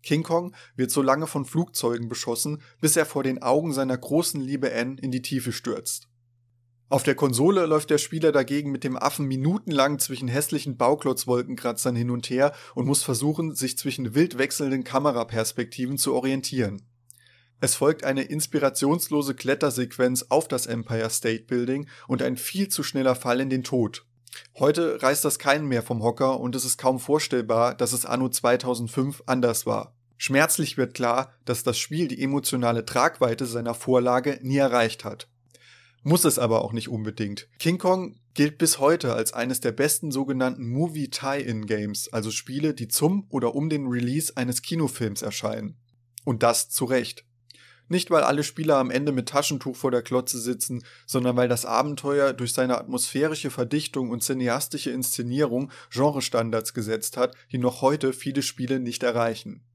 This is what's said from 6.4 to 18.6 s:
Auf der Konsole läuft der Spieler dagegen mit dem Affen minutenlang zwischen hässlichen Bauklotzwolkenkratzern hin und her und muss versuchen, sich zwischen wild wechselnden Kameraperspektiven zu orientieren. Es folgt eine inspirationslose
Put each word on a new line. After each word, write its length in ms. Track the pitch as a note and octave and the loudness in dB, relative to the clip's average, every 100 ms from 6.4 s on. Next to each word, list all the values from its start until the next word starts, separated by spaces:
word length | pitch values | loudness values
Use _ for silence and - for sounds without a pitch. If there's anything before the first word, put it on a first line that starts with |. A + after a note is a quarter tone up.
| _ _ _ _ _ | _ _ _ _ _
Auf 160 | C3+ | 0
der 100 | - | 2
Konsole 520 | C3+ C#3+ A#2+ D#3+ G3 D#3+ | 2 2 4 4 6 4
läuft 240 | D#3 D3 | 2 4
der 80 | D3 | 0
Spieler 340 | - D#3+ D#3+ | 2 2 4
dagegen 400 | C#3+ C3 C#3+ C#3+ | 4 2 -2 -2
mit 100 | C3+ | -4
dem 140 | C#3 B2+ | -4 0
Affen 300 | C#3+ - C#3+ | 0 0 -2
minutenlang 760 | C3 C#3+ G3+ - D3 C3+ D3 | 0 2 0 0 2 4 2
zwischen 260 | - C3 C3 | -4 -4 -2
hässlichen 500 | C3 D3 D3+ D3 B2 | 0 0 -2 -4 2
Bauklotzwolkenkratzern 1160 | B2 D3 C#3 B2+ B2 B2 B2 - A#2+ G#2+ C3 | 2 4 2 -2 0 0 0 -4 -4 -2 -2
hin 160 | A#2+ A#2+ | 0 -2
und 180 | A#2+ - | -2 -2
her 220 | B2+ C#3+ C#3+ - | 2 2 0 -12
und 120 | - B2 | -4 0
muss 180 | C#3 | 0
versuchen, 500 | - A#2 C#3+ D3+ D#3+ | 0 0 0 0 -4
sich 240 | - C3 - | -2 -4 -4
zwischen 380 | C#3+ B2+ B2 B2 | -6 -4 -2 2
wild 220 | F3 B2+ | 2 2
wechselnden 440 | C#3 - C#3+ C3+ | -2 0 -2 -2
Kameraperspektiven 1160 | - C3 D3 A#2+ A2+ A2+ A2 - A#2+ - B2+ C#3 | 0 0 2 0 -2 -2 -2 -4 -6 -6 -6 -2
zu 160 | C3+ | 0
orientieren. 680 | B2+ C3 C3+ C3 C3 G#2 G2 _ _ _ - _ _ _ _ | 0 0 -2 -4 -2 -2 -4 _ _ _ -20 _ _ _ _
Es 120 | C3+ - | -2 2
folgt 260 | C#3 D#3+ | 2 2
eine 220 | C3+ C3+ | -2 -2
inspirationslose 1120 | C3 D3+ - D#3 | -2 -4 -2 0